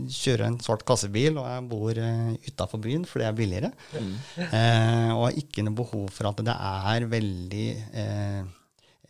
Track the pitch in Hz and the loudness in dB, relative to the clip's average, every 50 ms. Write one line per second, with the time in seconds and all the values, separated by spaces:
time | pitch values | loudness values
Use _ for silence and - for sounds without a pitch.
0 | 131 127 131 - - 131 123 110 110 110 117 120 - - 113 107 - - 127 - | -4 -6 -6 -2 0 2 2 2 2 0 -2 -2 0 -2 -2 0 2 2 2 2
1 | - 101 98 110 135 156 156 147 127 120 123 127 127 123 117 107 107 113 113 113 | 2 0 0 2 2 2 2 0 -4 -6 -6 -6 -6 -6 -4 -2 0 0 0 0
2 | 113 117 113 113 113 117 113 - - - - - 90 - - 110 107 110 135 170 | 0 0 0 0 0 0 -2 -4 -8 -10 -4 -4 -4 -2 -2 -4 -2 -2 -2 -2
3 | 180 - - 131 117 110 107 113 113 101 90 92 139 240 - - - - - 139 | -2 -2 -2 -2 0 0 2 2 0 0 0 0 -2 -4 -6 -8 -16 -10 -8 -6
4 | 113 95 95 113 139 - - 165 175 165 147 110 113 117 117 113 113 113 117 117 | -6 -4 -6 -8 -10 -10 -8 -6 -4 2 4 6 6 8 6 6 6 6 6 4
5 | 113 113 113 117 117 127 - 151 147 - - 107 104 107 107 113 120 - - 104 | 4 4 2 2 2 2 2 0 -4 -4 -2 -2 0 0 0 -2 -4 -4 -4 -4
6 | 101 101 - - 113 104 104 - 110 117 117 - 98 98 95 95 95 101 113 117 | -4 -4 -4 -2 -2 -2 0 0 0 0 0 0 0 -2 -2 0 2 2 2 2
7 | 120 113 117 113 110 101 92 90 90 90 101 104 110 113 - 110 110 107 - 113 | 2 2 0 0 0 0 -2 -4 -4 -4 -4 -2 -2 -2 -4 -6 -8 -8 -6 -4
8 | 104 107 104 104 104 101 101 98 92 90 90 _ _ _ _ _ _ _ _ _ | -2 -2 -2 -2 -2 -2 -2 -4 -6 -6 -10 _ _ _ _ _ _ _ _ _
9 | _ | _